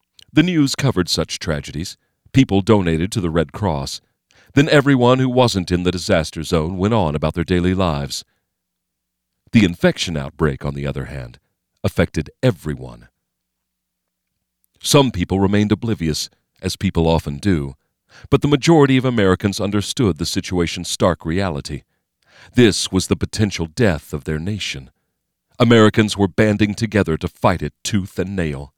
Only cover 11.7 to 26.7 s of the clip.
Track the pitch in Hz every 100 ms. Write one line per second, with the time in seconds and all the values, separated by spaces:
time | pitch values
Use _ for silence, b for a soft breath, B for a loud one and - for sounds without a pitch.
11.7 | _ - - 85 85 - - 131 92 78
12.7 | 65 64 58 60 _ _ _ _ _ _
13.7 | _ _ _ _ _ _ _ _ _ _
14.7 | _ - 147 131 87 87 98 95 104 104
15.7 | 107 117 104 80 73 - _ _ _ 92
16.7 | - 95 85 82 80 73 71 104 82 69
17.7 | - _ _ _ B B 143 147 143 156
18.7 | 165 139 131 127 117 95 92 104 95 101
19.7 | 104 - - 110 78 82 98 - 87 82
20.7 | - 85 - 98 82 80 90 95 73 -
21.7 | 69 _ _ _ _ b b b 127 113
22.7 | - - 95 - 98 - - 107 - 80
23.7 | - 107 76 - 73 80 78 90 104 -
24.7 | 69 65 _ _ _ _ _ _ - 120
25.7 | 113 107 - 107 98 98 - 107 104 104